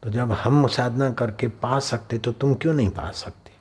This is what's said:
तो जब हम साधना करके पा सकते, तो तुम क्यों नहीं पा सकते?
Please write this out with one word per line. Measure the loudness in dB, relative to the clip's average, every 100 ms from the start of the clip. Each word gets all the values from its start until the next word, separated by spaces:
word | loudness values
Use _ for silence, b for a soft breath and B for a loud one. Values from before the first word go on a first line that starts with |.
तो | -2
जब | -2 0
हम | 0 4 4 4
साधना | 2 -2 0 0
करके | 0 -2 -2 -4
पा | -4 -2 0
सकते, | 0 -6 -4 -4
तो | -4
तुम | -2 0
क्यों | 2 2
नहीं | 2 2
पा | 0 -8
सकते? | -10 -12 -14 -20 -20